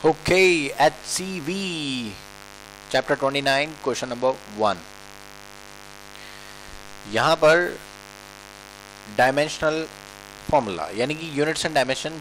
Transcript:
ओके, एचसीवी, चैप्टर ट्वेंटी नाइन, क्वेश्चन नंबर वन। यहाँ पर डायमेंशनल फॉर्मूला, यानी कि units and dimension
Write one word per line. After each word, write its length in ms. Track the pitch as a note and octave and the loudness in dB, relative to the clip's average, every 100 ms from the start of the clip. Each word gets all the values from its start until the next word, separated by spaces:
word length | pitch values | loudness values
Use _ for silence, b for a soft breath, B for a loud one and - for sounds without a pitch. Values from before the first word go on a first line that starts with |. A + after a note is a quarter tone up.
| D#3 | 6
ओके, 360 | D#3 - F3+ F#3 E3+ C#3 - | 4 4 6 8 6 2 4
एचसीवी, 1300 | D3+ - - - F#3 F#3 C#3+ F#3+ F#3+ E3 D3 B2+ A2 G2+ G2+ - - - - - - | 4 4 -6 -4 -4 -6 -4 -4 -4 -4 -2 -4 -4 -10 -16 -16 -16 -16 -16 -18 0
चैप्टर 240 | C3 C3 C#3+ | 0 2 2
ट्वेंटी 260 | C3+ C#3 | 4 2
नाइन, 300 | C#3 C3+ D3+ G#2 | 4 4 2 -2
क्वेश्चन 260 | A2+ A#2 B2+ | -2 -2 -2
नंबर 260 | A#2+ B2+ C3 - G2+ | 2 2 2 -6 2
वन। 200 | G#3+ G2 - - - G2+ G2+ G2+ G2+ G2+ G2+ G2+ G2+ G2+ G2+ G2+ G2+ G2+ B B B - - - G2+ | 2 2 -6 -16 -16 -14 -14 -16 -16 -16 -16 -16 -16 -16 -16 -16 -16 -16 B B B -16 -16 -16 -4
यहाँ 240 | G#2+ C#3 D#3+ | 0 2 6
पर 420 | D#3 E3 F3 - - - - - - - - - - - - - - - | 8 6 4 -4 -14 -16 -18 -16 -16 -16 -16 -16 -16 -16 -16 -16 -6 4
डायमेंशनल 680 | B2+ C#3 D3+ - D#3 D#3 D#3+ - - - - - - | 4 4 0 0 0 0 -4 -12 -16 -18 -18 -12 2
फॉर्मूला, 380 | D3 A2+ F2 D#2 G2 | 4 4 -2 -4 -2
यानी 200 | B2+ D#3 | -2 -2
कि 140 | E3 C#3+ | -4 0
units 300 | D3+ D#3 E3+ | 0 2 2
and 100 | D3+ | 2
dimension 420 | B2+ C3 - D#3+ | 2 0 -4 -8